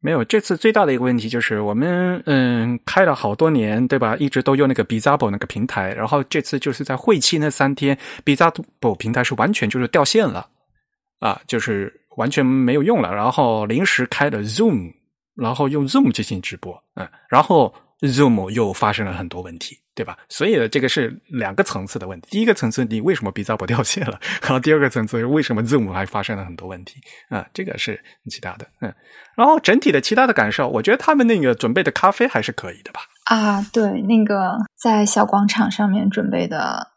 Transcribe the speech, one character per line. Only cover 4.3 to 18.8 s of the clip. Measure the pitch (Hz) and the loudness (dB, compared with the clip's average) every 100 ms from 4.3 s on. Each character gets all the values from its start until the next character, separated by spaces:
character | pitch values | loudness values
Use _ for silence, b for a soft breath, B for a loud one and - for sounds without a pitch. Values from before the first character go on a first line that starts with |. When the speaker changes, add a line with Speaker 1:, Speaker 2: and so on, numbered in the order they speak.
Speaker 1:
直 | 131 | 0
都 | 127 135 | 2 2
用 | 139 | 2
那 | |
个 | 123 107 | 2 0
Bizabo | 113 123 143 113 | 0 2 2 0
那 | 101 | -2
个 | - | -6
平 | - 120 | -6 -4
台， | - 95 | -4 -6
然 | 98 110 | -4 -2
后 | 147 | -2
这 | 135 160 | 0 -4
次 | 135 143 | -4 -4
就 | 143 | -4
是 | 123 143 | -6 -6
在 | 131 | -4
会 | - 196 | 2 2
期 | - 165 | 2 0
那 | 151 | 0
三 | - 139 139 | 2 0 2
天， | 143 139 B B | 0 -2 B B
Bizabo | - 139 165 - - _ 127 98 | 0 4 4 2 -12 _ -2 -2
平 | 110 | -2
台 | 120 | -2
是 | 123 113 | -2 0
完 | 107 | 0
全 | 107 110 | 2 -2
就 | 127 | -2
是 | 123 | 0
掉 | 170 139 | 2 2
线 | 214 196 | 2 2
了， | 90 - _ _ _ _ _ _ _ | -2 -12 _ _ _ _ _ _ _
啊， | 113 95 _ | -4 -4 _
就 | 120 | -4
是 | 110 101 98 _ _ - | -2 -4 -4 _ _ -4
完 | 131 | -2
全 | 147 131 | 0 2
没 | 131 127 139 | 2 2 2
有 | |
用 | 151 233 | 2 0
了， | 101 | 0
然 | 101 110 | 0 -2
后 | 127 131 110 104 | 2 2 0 -2
临 | 120 - | 0 0
时 | - 127 | 0 -2
开 | - 143 | -2 -2
了 | 113 | -2
Zoom， | 104 - 226 139 87 - _ _ _ - | -2 2 2 2 -4 -16 _ _ _ -6
然 | 117 | -6
后 | 123 143 | -2 -2
用 | 147 139 | 0 0
Zoom | 262 277 | 4 4
进 | - | 2
行 | 110 98 | -4 -6
直 | - - | -8 -12
播， | - 87 _ - | -14 -16 _ -14
嗯， | 92 b b | -14 b b
然 | 123 | 2
后 | 156 170 117 b b b | 6 4 4 b b b
Zoom | 143 131 143 110 92 | -2 4 4 4 0
又 | 107 107 | -2 -2
发 | 95 | 0